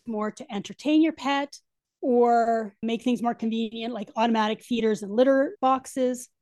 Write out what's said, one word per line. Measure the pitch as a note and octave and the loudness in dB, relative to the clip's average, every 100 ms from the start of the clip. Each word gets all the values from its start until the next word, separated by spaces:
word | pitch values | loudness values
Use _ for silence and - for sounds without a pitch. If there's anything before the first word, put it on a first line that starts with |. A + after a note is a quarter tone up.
| - | -10
more | G#3+ G#3+ | -6 -6
to | - - | -8 -10
entertain | G3+ G3+ G#3 C4 D#4 | -10 -10 -8 0 4
your | D#4+ | 2
pet | D#4 B3+ C#4 C#4+ - _ _ _ - | 0 -2 -2 -2 -10 _ _ _ -8
or | D4 A#3+ A#3+ A#3 A#3 A3+ G#3+ - | 0 4 4 4 2 0 -4 -8
make | A3+ A3+ | -4 -2
things | B3+ A#3+ | 0 0
more | A#3 A#3 | -2 -2
convenient, | A3+ A3+ A3+ A3+ A3+ | -4 -2 -4 -6 -8
like | A#3 G#3 - | -8 -8 -2
automatic | A#3 A3+ G#3+ G#3+ | 0 2 0 -2
feeders | - A#3 A3 G#3+ | -4 -2 0 -2
and | G3+ | -2
litter | G#3 C4 C4+ C#4+ G#4 | 2 4 4 2 0
boxes, | C4 C4 - - B3+ B3 - _ | 0 0 -2 -2 -2 -2 -10 _